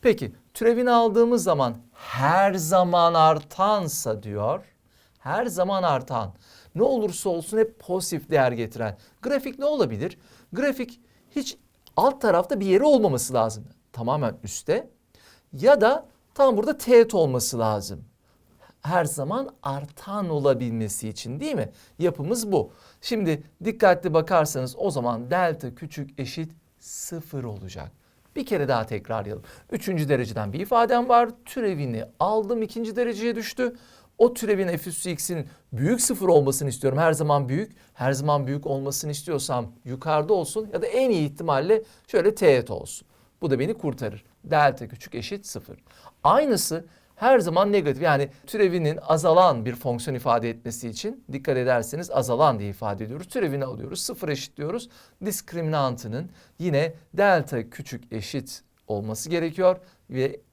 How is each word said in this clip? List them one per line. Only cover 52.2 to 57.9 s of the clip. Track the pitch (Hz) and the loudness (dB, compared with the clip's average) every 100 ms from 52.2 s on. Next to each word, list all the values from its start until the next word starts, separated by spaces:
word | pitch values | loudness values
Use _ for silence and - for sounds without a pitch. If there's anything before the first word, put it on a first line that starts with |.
| 120 120 151 117 | 0 2 2 2
diye | 101 | -6
ifade | 98 110 101 110 | -6 -8 -6 -8
ediyoruz. | 135 180 | -10 -8
Türevini | 262 180 139 135 | -4 -4 -4 -6
alıyoruz, | 123 131 - | -8 -10 -8
sıfır | - - - | -10 -8 -6
eşitliyoruz. | 135 - - 147 220 240 - _ _ 196 | -6 -8 -10 -8 -8 -10 -20 _ _ -8
Diskriminantının | - - 170 160 156 131 123 120 117 175 - _ _ | -8 -8 -6 -4 0 -2 -2 -8 -10 -10 -16 _ _
yine | 175 143 160 165 _ | -2 0 0 -4 _
delta | 170 202 180 135 131 110 | 0 4 4 0 -6 -8
küçük | - 143 | -12 -14